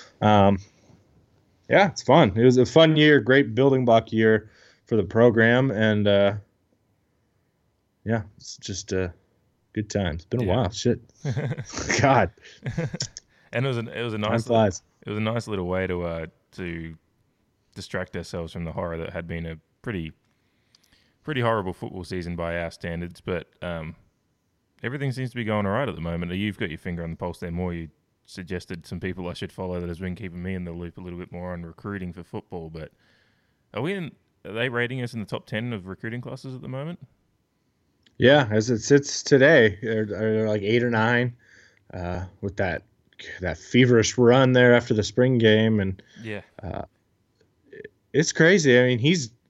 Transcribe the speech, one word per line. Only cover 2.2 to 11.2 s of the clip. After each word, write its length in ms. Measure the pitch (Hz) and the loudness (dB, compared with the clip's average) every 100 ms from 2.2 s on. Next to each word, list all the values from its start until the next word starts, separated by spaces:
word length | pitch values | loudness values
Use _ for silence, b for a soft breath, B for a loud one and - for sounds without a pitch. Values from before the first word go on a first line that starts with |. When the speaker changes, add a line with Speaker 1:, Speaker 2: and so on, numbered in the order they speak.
| 120 98 | 4 4
Speaker 1:
It 80 | |
was 140 | 127 123 | 6 6
a 80 | 120 | 4
fun 320 | 160 160 151 | 6 6 6
year, 220 | 151 143 | 6 4
great 340 | 110 135 123 110 | 4 2 2 2
building 300 | 139 131 120 | 2 4 4
block 260 | 113 113 | 4 4
year 380 | 110 110 107 b b b b - | 2 4 2 b b b b -2
for 100 | 113 | -2
the 60 | |
program, 680 | 92 107 120 113 113 123 135 | 0 4 6 6 4 4 2
and, 340 | 104 110 104 101 | 0 2 2 4
uh, 260 | 101 101 104 - _ _ _ _ _ _ _ _ _ _ _ _ _ _ _ | 4 2 0 -10 _ _ _ _ _ _ _ _ _ _ _ _ _ _ _
yeah, 200 | 104 113 95 - | -4 -4 -4 -16
it's 200 | - - | -20 -14
just, 340 | - 95 - | -12 -10 -6
uh, 140 | 92 90 - _ _ _ _ _ | -4 -4 -8 _ _ _ _ _
good 160 | 107 107 | -8 -4
times. 260 | 104 90 80 | -4 -4 -6
It's 100 | - | -6
been 160 | 123 | -4
a 40 | 101 | 0
Speaker 2:
Yeah. 100 | 110 | 0
Speaker 1:
while. 140 | 92 | -2
Shit. 300 | - 123 - - _ | -2 -2 -2 -6 _